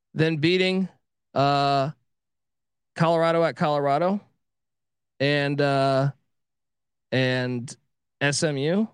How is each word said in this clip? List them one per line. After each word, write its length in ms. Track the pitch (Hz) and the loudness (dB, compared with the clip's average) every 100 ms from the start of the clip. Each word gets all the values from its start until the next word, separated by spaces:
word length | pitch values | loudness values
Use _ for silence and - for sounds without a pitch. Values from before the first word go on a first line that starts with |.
| _ | _
than 240 | 147 160 160 | -2 -2 0
beating, 520 | 160 185 185 185 185 _ _ _ _ - | 0 2 0 0 -4 _ _ _ _ -2
uh, 560 | 139 143 139 139 135 - _ _ _ _ _ _ _ _ _ - | 0 2 0 0 -2 -6 _ _ _ _ _ _ _ _ _ -2
Colorado 480 | 165 170 165 165 | 0 2 2 2
at 120 | 165 127 | 0 0
Colorado 640 | 165 147 143 139 180 202 - _ _ _ _ _ _ _ _ _ | -2 0 0 0 0 -2 -8 _ _ _ _ _ _ _ _ _
and, 420 | 139 147 143 143 | 0 0 0 0
uh, 500 | 143 139 135 135 139 - _ _ _ _ _ _ _ _ _ | 0 2 2 2 0 -4 _ _ _ _ _ _ _ _ _
and 680 | 127 127 127 127 123 120 - _ _ _ _ | -2 0 0 -2 -6 -8 -18 _ _ _ _
S 220 | 143 139 | -2 0
M 160 | 165 139 | -2 -2
U?" 300 | 147 190 220 | -2 -2 -2